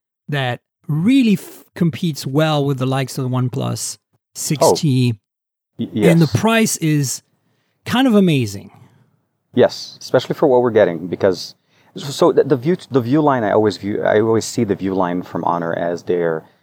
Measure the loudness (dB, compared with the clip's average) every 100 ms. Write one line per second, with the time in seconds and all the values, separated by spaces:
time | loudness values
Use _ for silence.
0 | _ _ -8 -6 -4 -6 -12 _ -6 -2
1 | 2 4 4 2 -2 -20 _ -2 -2 -2
2 | -6 -6 -4 0 0 0 -2 -2 -2 -2
3 | -4 -6 -4 -2 -2 -4 -6 -6 -8 -12
4 | _ _ _ -12 -6 0 2 2 2 2
5 | 0 -2 _ _ _ _ _ -10 -8 0
6 | 4 4 4 2 2 2 0 0 0 0
7 | -2 -6 -14 _ _ _ _ _ -4 0
8 | 4 4 4 2 0 -6 -14 -20 _ _
9 | _ _ _ _ _ 2 2 0 -12 -16
10 | -2 -2 -2 0 2 4 4 4 2 0
11 | -6 -2 0 0 -6 -18 _ _ _ -14
12 | -12 0 2 4 2 0 0 -4 -2 -2
13 | 0 2 2 0 2 2 2 0 -4 -2
14 | 0 2 2 0 -2 -4 -2 -2 -2 -2
15 | -2 -4 -6 -6 -2 -2 -2 -4 -4 -6
16 | -4 -2 0 -4 -8 _